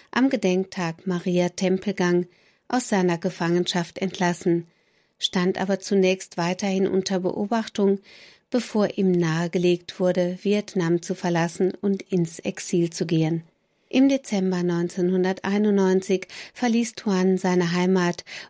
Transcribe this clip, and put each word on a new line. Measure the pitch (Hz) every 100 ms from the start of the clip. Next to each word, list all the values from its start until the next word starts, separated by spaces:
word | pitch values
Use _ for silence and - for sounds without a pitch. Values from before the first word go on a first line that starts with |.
| -
am | - 262
Gedenktag | 254 190 180 190 - 165 165 190
Maria | 175 185 175 175
Tempelgang, | - 185 185 202 190 180 175 175 _ _ _ -
aus | 254 -
seiner | 202 180 170
Gefangenschaft | 185 - 170 175 175 180 170 -
entlassen, | 190 - 175 175 180 170 165 _ _ _ _ -
stand | - 190 180 180
aber | 190 190
zunächst | - 202 185 185 - -
weiterhin | 170 185 202 190 190
unter | 190 185 190
Beobachtung, | 185 - 202 226 220 - 196 196 - - - - _
bevor | 247 - 214 202 -
ihm | 190
nahegelegt | 175 165 160 175 180 180 175 - -
wurde, | 185 180 175 180
Vietnam | 196 208 208 196 165 170
zu | - 180
verlassen | 175 170 170 - 190 -
und | 202 196
ins | - 185 170 -
Exil | - 190 - 175 170
zu | - 165
gehen. | 165 160 165 - _ _ _ -
Im | 254 269
Dezember | 269 - 202 190 180
neunzehnhunderteinundneunzig | 175 170 170 185 180 185 185 190 196 202 214 202 185 190 190 185 - - -
verließ | - 247 226 233
Thuan | - 214 185 185 185
seine | 185 180 170
Heimat | 180 180 185 175 175 - - -